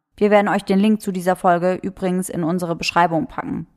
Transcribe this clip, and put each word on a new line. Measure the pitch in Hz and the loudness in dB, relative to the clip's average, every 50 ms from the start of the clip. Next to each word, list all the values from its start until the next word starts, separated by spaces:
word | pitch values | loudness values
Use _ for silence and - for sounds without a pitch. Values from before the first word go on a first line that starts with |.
| _ _ _ | _ _ _
Wir | - 208 208 | 0 2 4
werden | 208 202 202 190 | 4 4 4 4
euch | 165 202 - | 0 -2 0
den | - 190 190 | 0 2 2
Link | 202 220 214 208 | 4 4 2 0
zu | - 208 180 | -2 -6 -6
dieser | 185 170 185 180 | -2 0 0 -2
Folge | - - 185 175 175 175 185 185 | 2 2 2 2 2 2 0 -2
übrigens | - - 190 190 - 196 185 180 185 185 - | -2 -6 -10 -8 -4 -4 -2 -2 -2 -4 -4
in | - 180 165 | -6 -4 -2
unsere | 156 180 180 175 165 170 | -2 -2 -2 -2 -4 -4
Beschreibung | 165 - - - 170 175 170 165 156 - | -4 -6 -2 2 2 2 2 2 -2 -4
packen. | - - - - - - - 165 _ _ | -4 -8 -10 -8 -8 -8 -8 -10 _ _